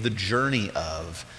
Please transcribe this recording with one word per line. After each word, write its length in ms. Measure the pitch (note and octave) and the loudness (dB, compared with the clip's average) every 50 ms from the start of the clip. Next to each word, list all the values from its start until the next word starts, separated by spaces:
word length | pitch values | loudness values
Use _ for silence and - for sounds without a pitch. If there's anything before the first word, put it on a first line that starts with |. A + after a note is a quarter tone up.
the 80 | A2 A#2+ | 0 0
journey 580 | G#2 F#2+ F#2+ F#2+ A#2 B2 C3+ C#3 C3+ A#2+ G2+ - - | 0 0 0 2 4 4 4 4 4 2 2 2 0
of 500 | D2+ E2 D#2+ D#2+ D#2+ E2 E2+ E2 - - - - | -2 -2 -2 -4 -4 -6 -6 -8 -10 -12 -14 -16